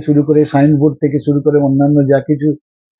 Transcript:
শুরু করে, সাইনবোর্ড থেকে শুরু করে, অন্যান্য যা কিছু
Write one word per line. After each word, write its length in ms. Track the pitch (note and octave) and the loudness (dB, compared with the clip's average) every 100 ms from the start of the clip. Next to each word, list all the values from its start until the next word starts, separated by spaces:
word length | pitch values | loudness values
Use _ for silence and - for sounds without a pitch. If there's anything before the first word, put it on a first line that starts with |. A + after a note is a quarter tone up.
| D3+ | 0
শুরু 180 | D3 | 0
করে, 220 | D3 D3+ D3 | 2 0 0
সাইনবোর্ড 500 | C#3 C#3+ D3 D3+ C#3 | 2 2 2 0 -2
থেকে 240 | D3+ C#3 | -4 -2
শুরু 220 | - C#3+ | -2 -2
করে, 160 | D3 D3 | 0 0
অন্যান্য 520 | C#3 C3+ C#3+ D3 C3+ | 0 0 0 0 2
যা 100 | C#3 | 0
কিছু 360 | B2+ C#3+ D3+ D3 _ _ _ | -2 -2 -2 -4 _ _ _